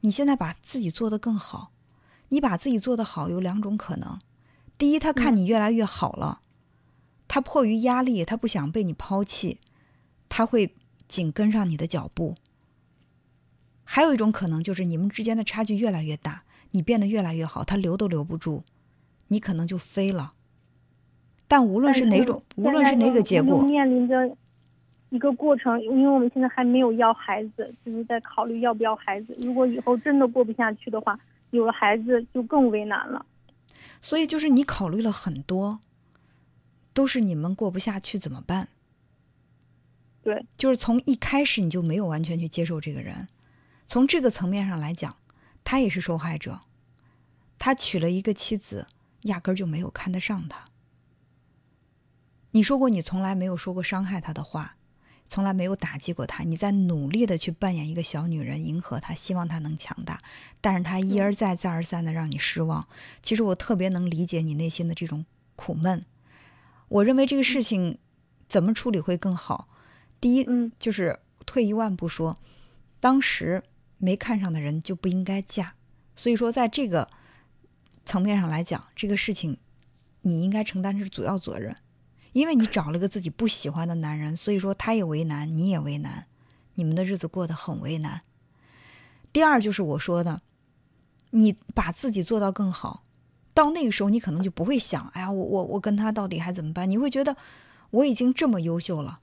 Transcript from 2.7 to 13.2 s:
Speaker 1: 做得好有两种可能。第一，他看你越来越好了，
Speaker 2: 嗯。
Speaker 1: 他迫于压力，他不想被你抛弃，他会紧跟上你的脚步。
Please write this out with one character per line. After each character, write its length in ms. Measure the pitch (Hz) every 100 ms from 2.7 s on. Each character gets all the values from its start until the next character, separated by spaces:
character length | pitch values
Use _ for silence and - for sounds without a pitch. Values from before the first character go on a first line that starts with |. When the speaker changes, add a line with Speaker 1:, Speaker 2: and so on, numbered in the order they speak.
| 233
Speaker 1:
做 200 | 220 233
得 60 |
好 260 | 214 - 156
有 100 | 175
两 220 | 185 196
种 160 | 202 208
可 180 | - 175
能。 240 | - 190 - _ _ _ - _
第 140 | 285
一， 80 | 302
他 140 | 311
看 220 | 262 240 220
你 100 | 185
越 120 | 226
来 140 | 208
越 140 | 226 208
好 280 | - 151
了， 280 | - 73 -
Speaker 2:
嗯。 40 | _ _ _ _ _ _ _ _ _
Speaker 1:
他 120 | -
迫 240 | 262 311
于 180 | 233 220
压 200 | 247 247
力， 240 | 254 226 170
他 100 | 226
不 120 | 233
想 240 | 196 143
被 120 | 190
你 100 | 190
抛 300 | 156 - 196
弃， 360 | 202 - 180 - _ _ _ _ _ _ _
他 180 | - 226
会 300 | 240 196 _ _ _ _
紧 240 | - 165
跟 200 | 151 214
上 160 | 214 196
你 100 | 151
的 80 | 160
脚 240 | 170 -
步。 220 | - 165 170 _ _ _ _ _ _ _ _